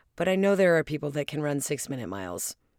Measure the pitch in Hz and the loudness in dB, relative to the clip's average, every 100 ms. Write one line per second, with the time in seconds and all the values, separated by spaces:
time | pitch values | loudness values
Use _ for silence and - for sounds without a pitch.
0 | _ - 180 190 196 196 185 165 151 147 | _ -4 0 2 4 6 6 4 2 -4
1 | 147 143 143 147 147 143 - 143 - 135 | -4 -4 -4 -4 -2 -2 -2 -6 -6 -8
2 | 101 98 92 87 - - _ | -6 -8 -6 -8 -8 -12 _